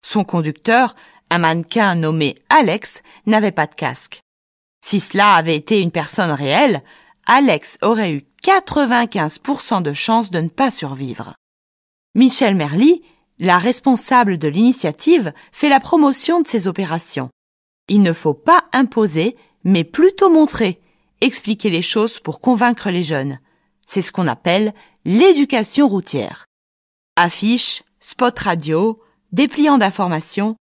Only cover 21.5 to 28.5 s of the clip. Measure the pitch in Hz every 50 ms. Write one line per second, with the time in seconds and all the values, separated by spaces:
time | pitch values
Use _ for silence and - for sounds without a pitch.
21.5 | 220 208 - 214 170 165 175 - - 220 214 226 - - _ - 151 - - 156
22.5 | 240 208 247 240 247 - - 202 180 175 175 151 156 139 135 143 139 135 _ _
23.5 | _ _ _ _ _ _ _ - - 202 175 - - - 180 151 117 - _ 170
24.5 | 175 196 214 214 208 - - _ _ _ _ - 185 226 359 392 349 285 285 269
25.5 | - 240 214 - - - 294 254 196 190 175 - - 143 104 - - - - _
26.5 | _ _ _ _ _ _ _ _ _ _ _ _ _ - - - - - - 214
27.5 | 233 247 - - - - _ _ _ _ - - - - 254 247 240 - - 202